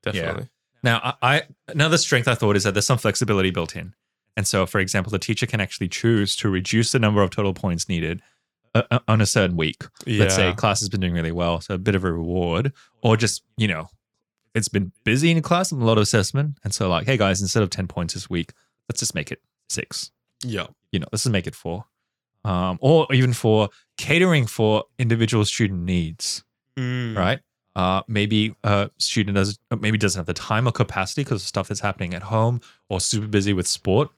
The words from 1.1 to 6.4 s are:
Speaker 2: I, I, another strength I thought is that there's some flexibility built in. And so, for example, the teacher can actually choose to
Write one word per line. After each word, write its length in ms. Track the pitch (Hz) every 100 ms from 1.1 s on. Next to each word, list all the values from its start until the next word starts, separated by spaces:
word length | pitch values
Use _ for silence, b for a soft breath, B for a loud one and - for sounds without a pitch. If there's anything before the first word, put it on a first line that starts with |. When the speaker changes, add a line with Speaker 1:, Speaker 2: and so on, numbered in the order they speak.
| -
Speaker 2:
I, 140 | 123 147
I, 60 | - - -
another 280 | 147 156 165
strength 300 | - 131 120
I 60 |
thought 220 | 117 107 101
is 80 |
that 100 | 104
there's 120 | 98 -
some 120 | 123
flexibility 520 | 110 - 110 101 95
built 240 | 87 82
in. 200 | 85 87 - _ _ _ -
And 100 | 98
so, 200 | 98 92
for 140 | 104
example, 300 | 92 101 95
the 80 | 98
teacher 280 | - 110 -
can 140 | 107
actually 280 | 92 - 90
choose 480 | - 113 113 101
to 120 | -